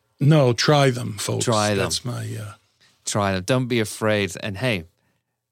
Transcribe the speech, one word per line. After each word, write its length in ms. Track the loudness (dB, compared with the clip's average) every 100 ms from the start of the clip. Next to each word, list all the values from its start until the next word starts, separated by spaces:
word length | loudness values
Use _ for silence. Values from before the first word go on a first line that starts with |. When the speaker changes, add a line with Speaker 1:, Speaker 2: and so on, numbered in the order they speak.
| _ 0
Speaker 1:
no, 320 | 4 6 4
try 380 | 2 2 4 4
them, 240 | 0 -6 -8
folks. 260 | -4 -2
Speaker 2:
Try 260 | 0 2 2
them. 80 | 0
Speaker 1:
That's 260 | -2 -4
my, 240 | -6 -8 -8 -10
uh, 120 | -12 -16 _ _ _ _
Speaker 2:
Try 280 | -6 -2 0
them. 100 | 0
Don't 240 | 0 0 0
be 140 | -2
afraid. 520 | -2 -2 0 2 0 -4
And 160 | -8 -4
hey, 280 | -2 -4 -6 _ _ _ _ _ _